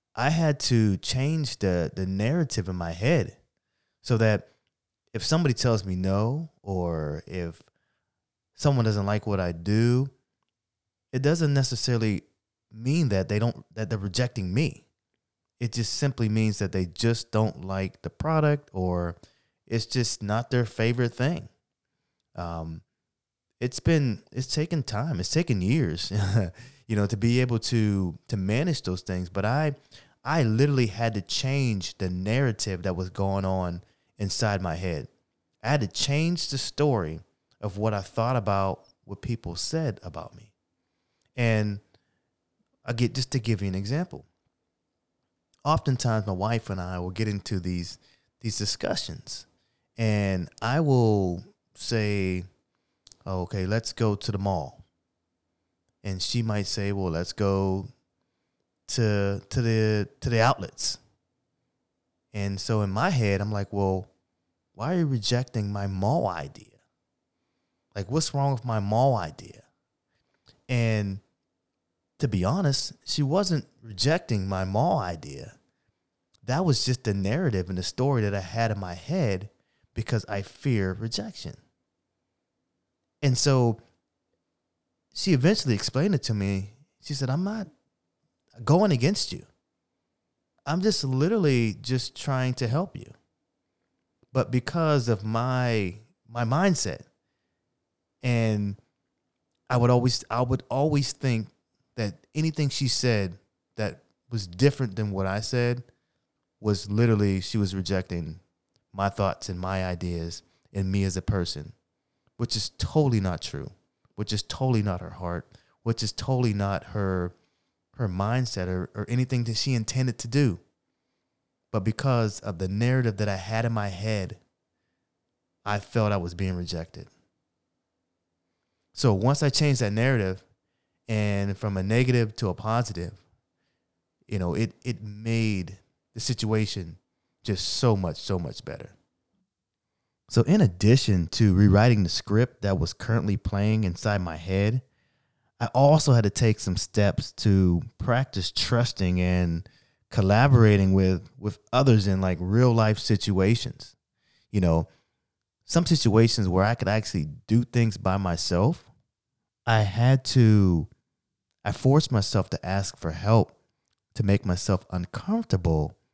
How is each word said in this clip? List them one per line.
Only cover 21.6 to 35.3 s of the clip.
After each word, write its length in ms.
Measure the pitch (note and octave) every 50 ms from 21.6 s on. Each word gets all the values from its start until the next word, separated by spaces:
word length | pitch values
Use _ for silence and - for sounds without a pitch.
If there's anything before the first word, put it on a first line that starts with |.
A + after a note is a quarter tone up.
| _ _ _ _ _ _ _ _ _ _ _ _ _ _ -
Um, 460 | - F2 E2+ E2+ E2 E2 D#2+ D#2+ E2 - _ _ _ _ _ _ _ _ _ _ _ _ _ _ -
it's 200 | A#2+ B2+ - -
been, 420 | - E3+ E3 D#3 C#3+ B2 G#2 - - _
it's 220 | - B2 C3 - -
taken 300 | D3+ D3+ E3+ E3+ D#3 B2
time. 360 | - G#2+ G#2 C3 E3 C3+ E2+
It's 120 | F2+ -
taken 300 | - D#3+ F3 - A#2+ F#2+
years, 500 | F2+ G2 C3 E3 B2+ E2 D2+ E2+ - - G2 G#2+ G2+ F#2 G2 A2+ F#2+ E2+ - - - -
<laughs> 200 | - _ _ -
you 80 | A2+
know, 120 | G#2 G2+ G2
to 100 | A2+ G2+
be 240 | A2 A#2 A#2+ B2+
able 160 | B2+ B2 A#2+ A2+
to, 600 | - - A#2+ A2+ G#2+ G#2 G2+ G2 F#2+ F2 D#2 - _ -
to 100 | - G2
manage 460 | F#2 G2 G#2+ B2 D#3+ F#3 D3+ - -
those 180 | F#2 F2+ F2+
things. 280 | - - F#2 F2+ F#2 F2
But 160 | F#2 G2 F#2+
I, 300 | G#2+ B2 D3 D#3 D3+ C#3+ - _ _ - - - _ _ _ -
I 200 | B2 D3+ E3 C3
literally 440 | A2 A2 A#2 C#3+ D3 C#3+ C3 B2 G#2+
had 280 | F#2 A2+ A#2 A2+ G#2+
to 60 | G2+
change 760 | F#2 - - - - C3 C3+ C#3+ C3+ A#2+ G#2+ G2 F2+ - - -
the 120 | G2 F2+
narrative 720 | F2+ F2+ F#2 G#2 A#2 C3 C#3 B2+ G#2 - - G#2 F#2+ E2+ F2
that 120 | F#2+ F2+
was 140 | F2 F#2 F2+
going 360 | - - G2 G2 G2 G2 F#2+
on 380 | F#2+ F#2+ F#2+ F2+ F2 F2 E2+ - _ _ _ _ _ _ -
inside 420 | G#2 G2 - - A#2+ G#2+ G2+ F#2+
my 140 | F#2 F2 D#2+
head. 320 | E2 F#2 F2+ E2 D2 - - _ _ _ _